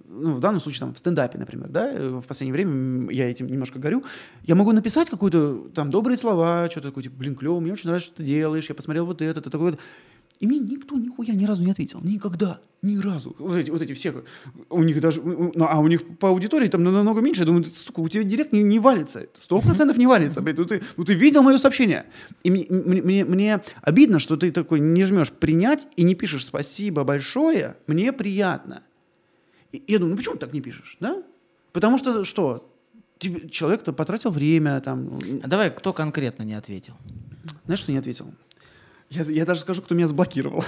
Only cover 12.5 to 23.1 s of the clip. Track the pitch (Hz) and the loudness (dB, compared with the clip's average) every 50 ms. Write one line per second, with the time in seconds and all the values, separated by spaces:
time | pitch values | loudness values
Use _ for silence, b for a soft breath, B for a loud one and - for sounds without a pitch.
12.5 | - - - _ _ _ - 202 208 196 190 202 180 143 123 - - - 143 190 | -4 -8 -14 _ _ _ -4 -2 -2 -2 -2 -2 -4 -6 -8 -10 -12 -10 -6 -4
13.5 | 170 175 151 151 160 160 160 135 135 - - 165 131 127 127 B B B B 131 | -2 -2 -2 -2 -4 -4 -4 -6 -6 -6 -6 -6 -6 -8 -10 B B B B -20
14.5 | B - - - 165 175 160 165 147 156 151 165 151 156 139 170 175 147 175 170 | B -20 -12 -2 0 2 4 4 4 2 2 2 2 0 -2 -4 -2 -2 -2 -2
15.5 | 156 165 160 147 156 151 151 160 170 165 170 - - - 196 190 185 185 185 214 | 0 0 2 2 4 4 4 4 4 2 0 -6 -6 0 2 2 2 2 0 0
16.5 | 311 302 247 185 - 170 170 180 190 202 208 220 220 226 233 302 - 190 170 160 | 2 2 2 2 2 2 2 4 4 4 4 2 2 2 2 2 2 2 2 2
17.5 | 175 175 165 - - - - - - 170 160 165 - 214 214 190 220 262 302 302 | 2 2 0 -2 -8 -14 -14 -10 -6 -6 -4 -4 -2 -2 -2 0 0 -2 0 2
18.5 | 214 208 208 202 214 226 214 262 254 180 147 - - 113 - - - - - - | 2 4 4 4 4 4 6 4 4 4 0 -4 -8 -12 -14 -16 -18 -20 -4 -2
19.5 | 175 214 - - 175 196 302 269 - 240 247 254 254 196 151 - 151 135 135 160 | 0 2 4 4 4 6 4 4 6 6 6 6 6 6 4 2 0 -2 -2 -2
20.5 | 147 151 175 170 208 185 B B B - 175 175 202 160 247 302 277 294 254 269 | -2 -2 -2 -2 -2 -4 B B B -4 0 2 4 6 6 8 8 8 8 8
21.5 | 262 262 - 269 269 - 254 196 139 - - B B B B B B - - 180 | 8 6 6 4 4 4 2 2 2 0 -4 B B B B B B -2 0 2
22.5 | 185 190 - - 185 185 151 175 185 185 156 180 | 2 2 0 0 -2 0 2 2 2 2 2 2